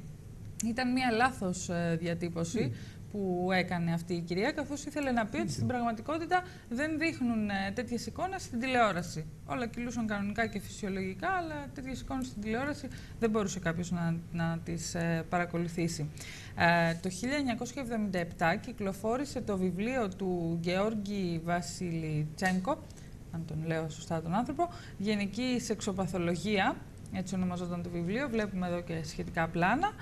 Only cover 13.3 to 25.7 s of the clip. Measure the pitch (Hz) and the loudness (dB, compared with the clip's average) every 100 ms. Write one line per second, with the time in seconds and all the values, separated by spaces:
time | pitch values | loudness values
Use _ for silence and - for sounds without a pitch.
13.3 | 220 190 185 170 165 175 175 165 165 165 | 2 0 0 0 0 0 0 2 0 -2
14.3 | 170 165 165 165 170 - 175 170 165 160 | -2 0 0 -2 -4 -2 0 2 0 2
15.3 | 180 175 170 170 180 170 - 147 - - | 0 2 0 0 0 0 0 -4 -6 -12
16.3 | - - - 170 170 165 165 185 185 247 | -12 -8 4 6 6 4 2 -2 -2 0
17.3 | 294 269 233 247 - 240 233 208 180 170 | 2 2 0 -2 -4 -2 0 0 0 -2
18.3 | - 165 202 226 - 196 190 220 247 285 | 2 2 2 -2 -4 -2 0 0 0 0
19.3 | 247 208 190 185 175 220 262 202 - 190 | -4 -2 2 2 2 0 2 0 0 0
20.3 | 180 165 170 170 185 214 220 196 202 180 | 0 0 0 2 2 2 0 -2 0 0
21.3 | 170 165 175 165 - 180 165 156 151 156 | 0 0 0 0 -4 -2 -2 0 0 0
22.3 | - 185 185 185 311 - - - - - | 0 2 2 2 0 -4 -14 -14 -14 -8
23.3 | 165 165 156 160 160 160 151 - 165 165 | -8 -4 -2 0 0 -2 -6 -4 -2 0
24.3 | 190 247 285 349 - - - 196 208 202 | 0 2 0 0 -2 -10 -4 0 2 0
25.3 | 202 254 247 - | 0 2 2 0